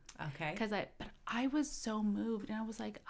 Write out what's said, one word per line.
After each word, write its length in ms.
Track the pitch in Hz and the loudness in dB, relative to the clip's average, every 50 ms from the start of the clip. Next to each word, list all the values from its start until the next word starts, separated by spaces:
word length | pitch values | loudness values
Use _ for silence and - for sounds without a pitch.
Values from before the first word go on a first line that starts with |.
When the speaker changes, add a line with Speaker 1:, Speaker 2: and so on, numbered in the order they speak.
| - - - - 160 151 135 | -20 -16 -10 -6 -6 -6 -4
Speaker 1:
Okay. 200 | - 165 151 175 | -2 -2 -2 0
Speaker 2:
'Cause 180 | 208 226 208 | 0 0 2
I, 140 | 208 185 - - - - | 2 2 0 -2 -4 -10
but 100 | - - - - - | -10 -10 -12 -12 -8
I 200 | - 226 233 262 269 | -4 0 2 2 4
was 200 | 285 302 277 - | 4 4 2 2
so 320 | - - - 226 214 214 | 0 -2 0 0 2 2
moved, 460 | 214 208 202 208 214 226 226 208 202 208 | 4 4 4 2 2 2 0 0 -2 -2
and 60 | 214 220 | -2 -2
I 40 | |
was 160 | 220 220 214 - | -2 -4 -4 -4
like, 220 | 220 208 208 - - - | -4 -4 -6 -8 -8 -8